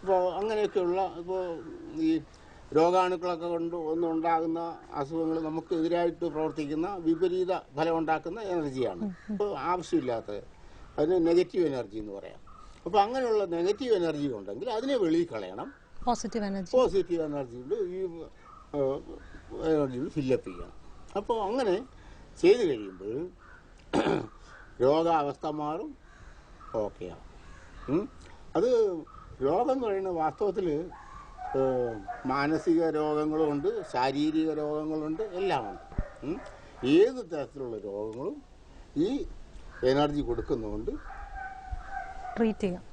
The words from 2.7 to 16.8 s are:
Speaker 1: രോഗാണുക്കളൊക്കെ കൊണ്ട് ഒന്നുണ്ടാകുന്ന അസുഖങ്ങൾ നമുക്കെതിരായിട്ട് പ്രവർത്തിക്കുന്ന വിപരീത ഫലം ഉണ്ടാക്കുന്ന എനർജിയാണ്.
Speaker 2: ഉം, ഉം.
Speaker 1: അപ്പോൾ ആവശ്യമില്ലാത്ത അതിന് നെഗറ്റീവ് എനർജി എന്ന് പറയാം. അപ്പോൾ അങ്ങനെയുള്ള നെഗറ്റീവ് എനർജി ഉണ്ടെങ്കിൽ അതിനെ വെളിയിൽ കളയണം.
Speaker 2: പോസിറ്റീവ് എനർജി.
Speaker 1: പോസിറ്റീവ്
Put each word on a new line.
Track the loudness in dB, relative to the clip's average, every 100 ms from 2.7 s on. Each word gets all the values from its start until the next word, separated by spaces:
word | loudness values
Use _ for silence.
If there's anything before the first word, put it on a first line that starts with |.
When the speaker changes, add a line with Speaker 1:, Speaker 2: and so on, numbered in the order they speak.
| 4
Speaker 1:
രോഗാണുക്കളൊക്കെ | 6 6 4 2 -2 -2 -2
കൊണ്ട് | -2 -2 -2 -2
ഒന്നുണ്ടാകുന്ന | 0 2 2 2 2 2 -2 -4 -8 -10 -6
അസുഖങ്ങൾ | -4 0 0 0 -2
നമുക്കെതിരായിട്ട് | -4 -2 0 2 4 2 0 -4
പ്രവർത്തിക്കുന്ന | 0 -2 -2 -4 -2 -2 -2 2
വിപരീത | 4 2 2 0 0 -2 -2
ഫലം | 2 2
ഉണ്ടാക്കുന്ന | 2 0 0 -6 -2
എനർജിയാണ്. | 0 0 0 -2 0 -6
Speaker 2:
ഉം, | -6 -8
ഉം. | -2
Speaker 1:
അപ്പോൾ | -2 -2 0
ആവശ്യമില്ലാത്ത | -2 2 2 2 -2 -4 -10 -10 -18 -20 -18 -12 0
അതിന് | 2 4 6
നെഗറ്റീവ് | 6 4 2 2
എനർജി | 0 -4 -6
എന്ന് | -8 -10
പറയാം. | -12 -16 -18 -18 -18 -12 0
അപ്പോൾ | 4
അങ്ങനെയുള്ള | 4 2 2 2 2
നെഗറ്റീവ് | 0 0 0 2 2
എനർജി | 2 0 -2 -4
ഉണ്ടെങ്കിൽ | -6 -6 -4 -4
അതിനെ | 0 2
വെളിയിൽ | 4 4 2
കളയണം. | -2 -8 -8 -10 -12 -18 -6 -2
Speaker 2:
പോസിറ്റീവ് | 0 0 -2 -2
എനർജി. | -4 2
Speaker 1:
പോസിറ്റീവ് | 4